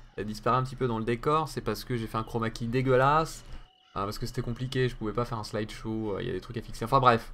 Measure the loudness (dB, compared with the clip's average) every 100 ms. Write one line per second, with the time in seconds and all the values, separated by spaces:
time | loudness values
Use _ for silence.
0 | -14 -8 -6 -2 2 2 2 -2 -2 0
1 | 0 0 2 2 0 -4 -4 -4 -4 -4
2 | -2 -4 -4 -2 -2 -2 -2 0 4 6
3 | 6 4 2 -6 -12 -14 -14 _ _ -6
4 | -4 -4 -6 -4 -4 -6 -4 0 0 0
5 | -4 -2 -2 -4 -4 -4 -4 -6 -4 -4
6 | -2 -2 -2 -4 -6 -8 -8 -6 2 6
7 | 8 6 4